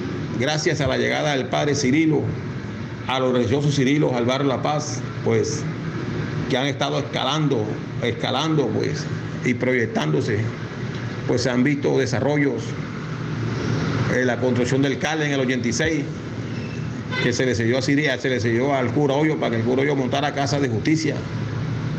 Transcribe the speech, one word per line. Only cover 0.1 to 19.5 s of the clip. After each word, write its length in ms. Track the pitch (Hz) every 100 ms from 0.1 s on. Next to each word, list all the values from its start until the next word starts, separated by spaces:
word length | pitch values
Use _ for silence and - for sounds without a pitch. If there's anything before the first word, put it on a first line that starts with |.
| - - 107
Gracias 420 | 131 151 170 147
a 60 | 135
la 100 | 123
llegada 380 | 120 131 151 139
del 100 | 120
padre 280 | 147 147 139
Cirilo, 460 | 127 143 160 143 113 - - - - - - - -
a 120 | 131
los 140 | 131
religiosos 420 | 123 113 139 143 139
Cirilos 380 | 131 151 151
al 120 | 123 120
barrio 220 | 131 139
La 140 | -
Paz, 400 | 147 151 143 - - - 113
pues, 380 | 113 101 - - - - - - - - - -
que 80 | 127
han 100 | 143
estado 320 | 131 143 147
escalando, 680 | 135 123 123 151 151 123 107 110 - -
escalando, 640 | 120 113 117 123 156 156 123
pues, 380 | 110 113 101 - - - -
y 120 | 127 120
proyectándose, 840 | 123 127 113 - 151 151 117 104 113 - - - - - - - -
pues, 140 | 127
se 80 | 131
han 140 | 123
visto 340 | 127 147 147 135
desarrollos. 640 | 127 110 117 147 143 117 - - - - - - - - - - - - 156 - -
Eh, 100 | 120
la 140 | 127 117
construcción 440 | 127 120 120 135
del 180 | 139 131
Cale 260 | 147 160 147
en 60 |
el 80 | 139
ochenta 280 | 127 131 117
y 60 |
seis, 300 | 117 156 156 135 - - - - - - - - - - -
que 100 | 123
se 120 | 117 131
le 100 | 113
cedió 240 | 113 127
a 20 |
Siria, 360 | 131 143 151 127
se 100 | 135
le 100 | 123
cedió 360 | 113 113 135 139
al 160 | 127
cura 240 | - 147 135
Hoyo 220 | 156 156
para 140 | 127